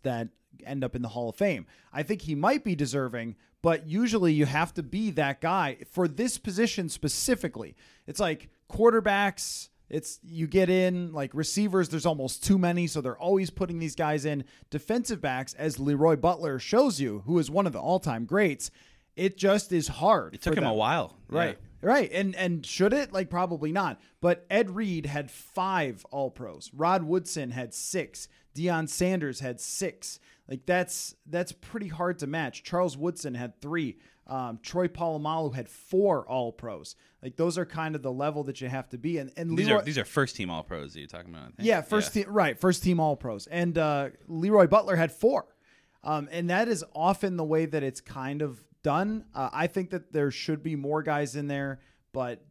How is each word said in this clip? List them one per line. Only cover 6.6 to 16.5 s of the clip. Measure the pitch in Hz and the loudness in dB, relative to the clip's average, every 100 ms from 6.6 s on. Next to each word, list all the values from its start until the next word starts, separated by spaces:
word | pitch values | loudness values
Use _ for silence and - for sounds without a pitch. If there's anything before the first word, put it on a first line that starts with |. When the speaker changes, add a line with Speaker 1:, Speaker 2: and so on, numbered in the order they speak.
| 226 - 170 | 0 0 -4
Speaker 1:
specifically. | - 147 - - 247 170 113 90 - _ _ - | -2 -4 -2 0 0 0 -8 -14 -16 _ _ -10
It's | 139 | -2
like | 190 156 - _ _ | -2 -2 -10 _ _
quarterbacks, | 180 233 226 208 196 202 - - - - _ - | 4 6 6 4 2 0 -2 -8 -10 -12 _ -8
it's, | 156 - - | -8 -8 -14
you | - 165 160 | -12 -6 2
get | 180 185 | 4 6
in, | 185 185 180 175 | 6 4 0 -4
like, | 156 135 | -4 -6
receivers, | 151 151 196 208 190 160 | -4 -2 0 2 2 2
there's | 156 | 0
almost | 165 151 131 - | 0 0 -4 -4
too | - 196 | 4 4
many, | 175 175 170 | 4 2 0
so | 156 | -2
they're | 127 113 | -4 -2
always | 170 196 185 | 2 4 2
putting | - 180 170 | -2 -4 -2
these | 160 | -6
guys | 135 156 151 151 | -2 0 0 -2
in. | 143 131 - - | -4 -6 -14 -10
Defensive | 147 - 233 240 196 | -8 -2 -2 0 -2
backs, | 139 127 131 | -2 -4 -6
as | - 156 120 | -4 -4 -2
Leroy | 139 143 160 151 | 0 4 4 4
Butler | 165 170 160 | 2 0 -2